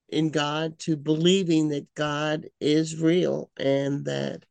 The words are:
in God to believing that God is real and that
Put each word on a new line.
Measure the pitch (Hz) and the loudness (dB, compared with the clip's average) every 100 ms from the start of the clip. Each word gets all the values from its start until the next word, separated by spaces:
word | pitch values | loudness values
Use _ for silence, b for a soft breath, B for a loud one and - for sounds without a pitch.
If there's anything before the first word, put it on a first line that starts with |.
| _ | _
in | 156 156 | -2 0
God | 147 147 156 160 160 | 0 -2 -2 -4 -6
to | - 151 | -4 -2
believing | 147 156 175 190 170 160 151 | 0 2 4 4 4 2 2
that | 143 - - | -2 -6 -4
God | 151 147 151 156 - - | -4 -2 -2 -4 -6 -4
is | 151 156 160 160 | 2 2 0 0
real | 160 180 151 147 - - | 2 2 2 -2 -6 -4
and | 139 139 139 143 | 0 0 0 -2
that | 143 139 139 - - | -4 -4 -4 -8 -16